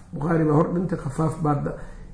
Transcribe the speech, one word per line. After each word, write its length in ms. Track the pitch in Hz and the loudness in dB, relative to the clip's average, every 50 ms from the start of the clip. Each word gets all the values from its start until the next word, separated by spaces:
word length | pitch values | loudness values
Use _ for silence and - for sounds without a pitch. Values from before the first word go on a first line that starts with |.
| - - - | -16 -12 -8
Bukhaari 300 | 143 143 175 165 160 160 | -4 -2 0 2 2 4
baa 80 | 151 147 | 6 6
hor 100 | 156 180 - 170 | 6 4 4 2
dhintay, 240 | 175 190 - 170 | 0 0 0 -2
Khafaaf 440 | - - 139 - - 160 147 - - | -4 -4 -4 -2 0 0 0 0 0
baa 140 | 151 147 143 | 0 0 0
da-, 220 | 135 - - - - - - - - - - | 0 -2 -4 -6 -8 -10 -12 -12 -14 -14 -14